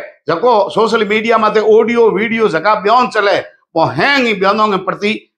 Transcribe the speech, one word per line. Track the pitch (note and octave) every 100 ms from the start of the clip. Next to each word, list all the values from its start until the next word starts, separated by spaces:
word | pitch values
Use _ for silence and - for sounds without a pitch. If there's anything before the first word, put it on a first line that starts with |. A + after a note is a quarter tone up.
| - - -
जको | E3 A#3+ A3+ -
सोशल | F#3 A3 A3+ G#3
मीडिया | G#3+ A3 A3+
माते | G#3+ G#3 G#3
ऑडियो | G#3+ A3+ A#3 A3+
वीडियो | F3+ A3+ A3+ A3
जगह | D#3+ F3 G#3
बयान | F#3+ A#3+ A#3+
चले, | A3+ G3+ E3+
वो | - _ _ E3 D#3
हैंग | B2 A#3 C#4+ A#3+
ही |
बयानों | G3+ F#3+ G#3+ G#3+
के | G3
प्रति | - D#3+ G3+ G#3+ -